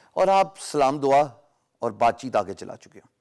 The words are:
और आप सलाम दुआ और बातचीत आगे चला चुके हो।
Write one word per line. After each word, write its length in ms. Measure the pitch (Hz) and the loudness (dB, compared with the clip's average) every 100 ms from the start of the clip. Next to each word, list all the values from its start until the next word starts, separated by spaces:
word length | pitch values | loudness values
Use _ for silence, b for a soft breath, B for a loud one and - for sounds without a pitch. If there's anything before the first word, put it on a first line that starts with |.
| b - | b -2
और 140 | 185 | 2
आप 260 | 196 190 - | 2 0 -4
सलाम 420 | - 147 135 147 | -6 0 0 0
दुआ 420 | 139 139 147 117 _ _ _ - | 2 2 2 -4 _ _ _ -8
और 100 | 117 | -8
बातचीत 440 | 104 117 113 131 110 | 0 0 0 -4 -4
आगे 180 | 95 | -4
चला 220 | 95 - - | -8 -12 -16
चुके 240 | - 98 | -20 -20
हो। 100 | _ _ | _ _